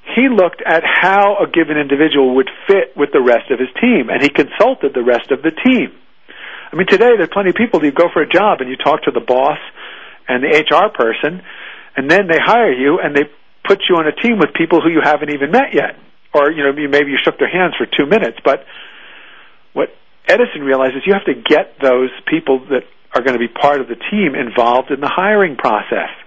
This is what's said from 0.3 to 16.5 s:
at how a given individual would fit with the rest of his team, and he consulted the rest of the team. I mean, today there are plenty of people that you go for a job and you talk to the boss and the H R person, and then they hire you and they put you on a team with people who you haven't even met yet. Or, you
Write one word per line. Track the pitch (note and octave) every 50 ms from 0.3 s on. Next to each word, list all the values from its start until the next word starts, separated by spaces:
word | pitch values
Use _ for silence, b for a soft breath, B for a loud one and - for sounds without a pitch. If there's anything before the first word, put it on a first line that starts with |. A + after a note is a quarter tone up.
| B3 G3+ E3+ E3+ - - -
at | - E3 E3 D#3+
how | - - - - F#3 F#3+ G3+ G3+ G3+ G3+
a | G3+ E3+
given | D3 - F3 D#3+ D3 D#3
individual | D3+ D3 C3+ C#3 C#3 D#3 D#3 D3 C#3+ C3+ B2+ B2+
would | C3 C3 - - - -
fit | - G3 F#3+ E3 - -
with | - C#3+ C#3+ -
the | D3
rest | B2 B2 A#2+ A2+ - -
of | C3+ A#2
his | B2+ B2 - -
team, | A#3 B3 A#3+ E3 B2 A2+
and | - C3 C3+
he | C#3+
consulted | - - C#3+ B2+ - - G#3 B3+ C4+ - - C3+ C3+
the | C3 A#2
rest | B2+ B2 A#2 - -
of | C#3 B2+ C3+
the | D#3+
team. | D#3+ - - B3 C4 A3+ C#3+ G2+ - - - - - - - B B B B B B B B B
I | -
mean, | D#3 F3
today | - G3 F#3 A3+ B3 A#3+
there | G3+ G#3 G3+
are |
plenty | - G3+ G3+ F#3
of | F3
people | - A#3 A#3 - E3
that | D3
you | D3 C3
go | D3 E3+ E3+
for | - F3 D3+
a |
job | D3+ - F3 G3+ G#3+ F3+ -
and | C3+ B2+
you | C3
talk | - - C#3+ D3+ D3 -
to | D3+
the | B2+ A#2+
boss | A2+ - B2 B2+ C3+ D3 D3+ - - - B B B B B B B B B B B
and | - B2+ B2 C3
the | D#3
H | D3 D#3 D#3 - D3
R | E3 F#3+ G#3+
person, | G#3 - B2 A2+ A2 - - D3+ F3 F#3 F3+ B B B B B B B B B B
and | - C3+ C#3+
then | E3 G3 G3+
they | E3+ E3 D3 A#2+
hire | D#3+ G#3+ A#3+ A#3 F#3+ C3+
you | B2+ C3 C#3+ D#3+ F#3+
and | F#3 D3+ D3
they | C#3+ D3 - - - _ _ _ _ -
put | - G3 G3 -
you | - F3+
on | E3 D#3
a | D3+
team | C#3+ - - A#3 A#3 G3+
with | D#3+ C#3 -
people | - E3 E3 F3 D#3+
who | - E3
you | E3 D#3+
haven't | C#3 D3 D3+ C#3+ D3+ D3
even | D3 C#3 C#3 C#3+
met | F3+ B3+ C#4 -
yet. | A3+ D#3 G#2 - - - - - - - - - -
Or, | D3+ C#3+
you | D3+